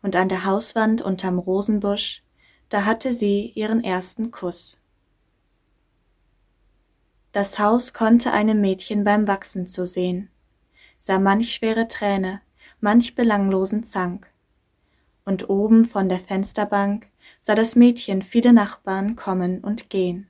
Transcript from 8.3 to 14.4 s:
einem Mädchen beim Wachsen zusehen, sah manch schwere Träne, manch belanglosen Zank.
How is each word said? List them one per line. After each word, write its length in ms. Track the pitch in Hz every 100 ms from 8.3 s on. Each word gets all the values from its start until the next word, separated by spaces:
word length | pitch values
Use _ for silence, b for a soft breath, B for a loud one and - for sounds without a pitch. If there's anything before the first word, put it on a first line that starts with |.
einem 280 | - 214 214
Mädchen 440 | 196 190 - 208
beim 220 | 202 208 208
Wachsen 400 | 196 - 190 180
zusehen, 640 | - 180 - 180 180 196 _ _ _ _ b b b
sah 200 | - 190
manch 360 | 196 202 233
schwere 340 | - 220 220 226
Träne, 520 | - 208 196 185 196 _ b b b
manch 340 | 208 226 233
belanglosen 680 | - 233 208 196 190 190 214
Zank. 460 | 233 202 180 185 - _